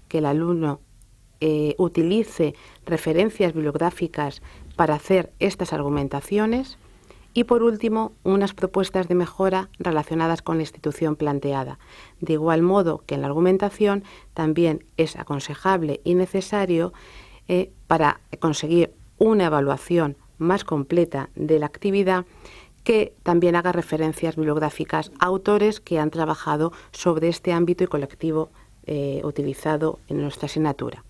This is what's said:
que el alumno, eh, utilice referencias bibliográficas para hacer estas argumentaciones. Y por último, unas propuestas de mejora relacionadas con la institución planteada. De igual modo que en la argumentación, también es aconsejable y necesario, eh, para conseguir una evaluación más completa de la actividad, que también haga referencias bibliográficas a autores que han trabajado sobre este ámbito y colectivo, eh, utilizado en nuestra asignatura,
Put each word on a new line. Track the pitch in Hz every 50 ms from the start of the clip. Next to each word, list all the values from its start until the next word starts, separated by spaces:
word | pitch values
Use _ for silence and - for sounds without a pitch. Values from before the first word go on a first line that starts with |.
| - -
que | - 160
el | 151 143
alumno, | 143 156 165 170 175 165 160 147 139 - - _ - - - _ _ _ _ _ _ -
eh, | 156 160 156 151 151 151 143 -
utilice | 180 170 175 175 160 170 196 226 214 - - - 170 147 151 - - - - - -
referencias | - 170 160 - 160 160 165 202 226 - - 196 170 156
bibliográficas | 160 151 147 143 156 165 170 - - 175 160 - - 147 139 - - - - - - - - -
para | - 175 156 151
hacer | 147 - - 190 185 165 - - -
estas | - 196 - - 185 - 165
argumentaciones. | 147 143 143 147 143 139 135 139 139 - - 196 208 214 220 233 254 262 262 - - - - - - _ - - - - - - 240
Y | 240
por | - 240 233 226
último, | 233 220 214 - 226 214 220 220 220 - _ -
unas | 185 190 202 202 196 196
propuestas | - 185 185 - 196 190 - - 190 180 175
de | 175
mejora | 180 175 170 - - 190 190 185 185 196 - - -
relacionadas | - 180 160 151 151 - 160 165 165 165 165 156
con | - - 165
la | 160 156
institución | 151 - - - 151 147 - 170 156 151 -
planteada. | 156 147 143 139 143 143 139 135 131 131 131 - - - - - - - - -
De | 170 160
igual | 160 151 156 165 165 160
modo | 170 180 190 202 190 170 156 - -
que | - 143
en | 139
la | 139 139
argumentación, | 143 160 175 185 190 190 202 202 - - 214 202 196 202 196 - - - - - -
también | - 160 156 156 165 170 165 156 160 - _ _
es | - 160 156 - -
aconsejable | - - 147 139 - - 143 - - 190 190 180 165 151 - - -
y | - 175
necesario, | 180 185 185 - 196 190 - - 208 196 185 175 165 170 180 - - - - - - - - - - - -
eh, | 180 180 190 - - - - -
para | 165 160 156 143 - - - - - -
conseguir | - 160 147 - - 151 170 175 165 - - - - - - -
una | 220 220 220 208 185 165
evaluación | 156 147 139 139 139 139 - - 175 170 160 143 139 - - - _ -
más | 160 170 185 196 -
completa | - 160 147 139 - 170 175 170 165 - 135 135 - -
de | 156 151 151 160 151
la | 151
actividad, | 147 - - - 202 196 202 196 185 185 180 180 - - - - - - - - - - - -
que | - 226 214 214 - - _ -
también | - 170 170 175 175 170 175
haga | 170 180 180
referencias | 180 160 - - 156 160 156 151 - - 160 156 156
bibliográficas | 156 151 147 151 156 147 - - 156 - - 156 156 - - -
a | 175
autores | 180 190 190 190 - 208 208 208 214 214 -
que | - - 175 156
han | 151 156
trabajado | - 160 160 156 156 - - 156 151 151 160 170 170 - - - -
sobre | - - 180 165 160 160 170
este | 165 - - 185
ámbito | 170 170 175 170 175 - 185
y | 175
colectivo, | - 147 143 139 - - - 160 156 156 160 - - - - - - - -
eh, | - 156 143 143 139 135 - -
utilizado | 151 147 - 143 143 135 - - 156 156 147 160 156 - - - -
en | 147 143
nuestra | 143 143 - - -
asignatura, | 143 - 165 156 147 135 - - 123 - - - -